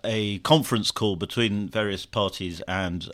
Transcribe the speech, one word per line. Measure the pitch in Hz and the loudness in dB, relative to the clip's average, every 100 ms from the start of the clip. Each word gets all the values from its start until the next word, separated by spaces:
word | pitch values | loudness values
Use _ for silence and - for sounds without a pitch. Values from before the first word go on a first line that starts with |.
a | 113 110 104 101 | 0 0 0 0
conference | - 156 - 117 101 | 4 4 6 0 0
call | - 107 90 | 0 0 0
between | 98 - 113 104 95 | -2 0 2 0 -2
various | 110 104 95 - | -2 -2 -4 -4
parties | 113 98 - 92 82 - | -2 -2 -2 -6 -6 -4
and | 92 92 87 - | -2 -2 -4 -8